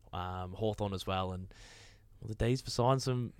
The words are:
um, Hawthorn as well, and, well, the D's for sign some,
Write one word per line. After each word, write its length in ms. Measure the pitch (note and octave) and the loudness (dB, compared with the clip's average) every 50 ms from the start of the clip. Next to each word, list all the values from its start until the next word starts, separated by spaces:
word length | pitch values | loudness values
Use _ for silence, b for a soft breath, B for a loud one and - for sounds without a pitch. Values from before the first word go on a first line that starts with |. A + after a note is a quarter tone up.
| b b - | b b -6
um, 400 | F2+ F2+ F2+ F#2 F#2 F#2 F#2 F2+ | -4 -4 -2 -4 -4 -6 -6 -4
Hawthorn 400 | F#2+ A2 G#2+ G#2 - G#2+ G2+ G2 | -2 0 0 0 0 -2 -2 -2
as 140 | F#2 - - | -4 -2 0
well, 240 | F#2+ F#2+ F#2 F#2 F#2 | 0 0 2 0 -2
and, 140 | F2+ F#2 - B B B B B B B B B B B B - - | -4 -6 -10 B B B B B B B B B B B B -20 -14
well, 60 | - G#2+ | -8 -8
the 60 | A2 | -2
D's 260 | - A2+ A#2 B2+ C3+ | 2 2 4 4 2
for 80 | - - | 0 -4
sign 300 | - - A#2+ B2 C3+ C3 | 0 4 6 6 6 4
some, 340 | B2 C3 B2+ B2 B2 G#2+ - - | 4 0 0 0 0 -4 -6 -8